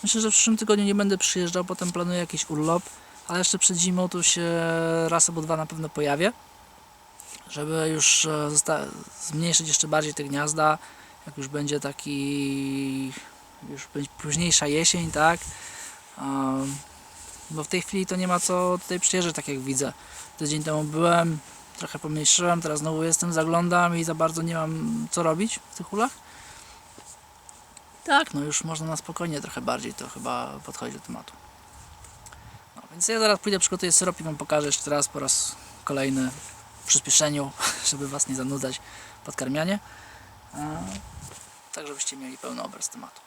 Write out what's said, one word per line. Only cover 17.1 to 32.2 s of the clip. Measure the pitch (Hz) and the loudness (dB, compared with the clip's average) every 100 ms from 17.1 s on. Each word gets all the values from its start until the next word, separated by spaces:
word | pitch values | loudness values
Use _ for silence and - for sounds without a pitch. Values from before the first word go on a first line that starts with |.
| - - - - | -18 -18 -16 -10
bo | 156 | -8
w | 147 | -2
tej | 185 | -2
chwili | - 196 185 | -2 -2 -2
to | 185 | 0
nie | 185 | 2
ma | 175 | 2
co | - 180 180 180 | 2 2 4 2
tutaj | - 180 | -2 -4
przyjeżdżać, | - 185 175 156 | 0 0 0 -2
tak | 151 | -4
jak | 139 | -4
widzę. | 131 131 135 - - - - - | -2 0 -2 -4 -16 -18 -18 -6
Tydzień | 151 151 | -2 -2
temu | 151 151 | 0 -2
byłem, | 151 156 170 170 170 156 - - - - | -2 2 6 6 4 0 -6 -20 -20 -12
trochę | 160 151 | -10 -8
pomniejszyłem, | 156 151 147 - 175 170 | -4 0 4 4 4 2
teraz | 160 151 | 2 -2
znowu | 156 156 | 0 0
jestem, | 165 165 175 | 2 2 2
zaglądam | 165 160 170 175 175 175 170 | 2 4 4 4 4 4 2
i | |
za | 165 160 | 0 2
bardzo | 160 165 | 0 2
nie | 165 165 | -2 0
mam | 160 160 156 226 - | -2 -2 -2 -2 -2
co | - | 0
robić | 165 160 220 - - | 2 2 0 -2 -10
w | - | -14
tych | 175 | -6
ulach. | 202 247 - - - - - - - - - - - - - - - - - - - | 0 0 -2 -20 -20 -18 -18 -20 -20 -20 -20 -20 -20 -20 -20 -20 -20 -20 -20 -20 -14
Tak, | - 285 320 | 2 4 4
no | - | -2
już | 285 143 | -2 -2
można | 165 160 160 | -2 -6 -4
na | 156 | -6
spokojnie | - 165 170 147 | -6 -6 -4 -4
trochę | - - | -6 -6
bardziej | 127 123 120 | -2 -2 -2
to | - 127 | -8 -12
chyba | - 127 123 123 - - | -8 -4 -4 -4 -10 -12
podchodzić | - 120 - | -10 -8 -10
do | - | -12
tematu. | - - - - - - - - - - - | -12 -12 -20 -20 -20 -20 -20 -20 -20 -20 -20